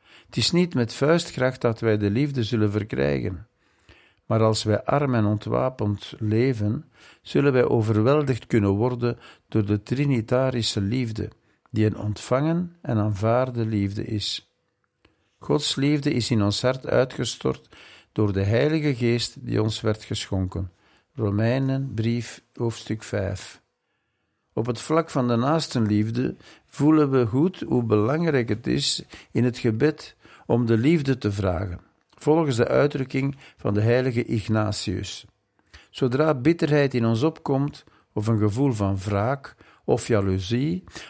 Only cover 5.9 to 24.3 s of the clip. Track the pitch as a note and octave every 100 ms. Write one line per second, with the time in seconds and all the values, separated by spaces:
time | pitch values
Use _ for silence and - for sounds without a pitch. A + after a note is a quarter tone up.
5.9 | G2+ - - G#2+ A2 B2+ A#2 G#2 B2+ -
6.9 | _ - - - C#3+ C#3+ B2+ B2 A#2+ A2
7.9 | G#2+ A2 D3 C#3+ A#2+ - A#2+ G2+ G2 A#2+
8.9 | B2 A#2+ A#2+ - - _ A2+ G2+ G#2 -
9.9 | B2 C#3+ B2+ A2+ B2+ C3 B2+ G#2+ - G2
10.9 | B2+ A#2+ A2 F#2+ - _ _ _ A2+ G#2+
11.9 | - G#2+ G#2 - B2+ D3+ E3+ F3 - -
12.9 | A2+ G#2 G2+ A2 A#2+ B2+ A#2+ A2 G#2+ G2
13.9 | G#2 G2 G#2+ - - - _ _ _ _
14.9 | _ _ _ _ _ - D3 C#3+ - C#3
15.9 | D3+ C#3 B2 A2 A2+ G2+ G#2 B2 C3 -
16.9 | B2 C3 - B2+ - C3+ C3 - - -
17.9 | - _ - G#2 F#2+ F#2+ A#2 D3 D#3+ D3
18.9 | B2 A#2+ A#2+ A#2+ - B2 A2+ A2 A2 A2+
19.9 | G#2+ - A2 - G2 F#2 F#2 F#2 - _
20.9 | _ _ - A2 G2+ A2+ B2+ C3+ C3+ C3+
21.9 | G#2 A2+ A#2 A2+ - _ - A#2+ A2+ -
22.9 | A2 - G#2+ F#2+ F#2+ - - _ _ _
23.9 | _ _ _ _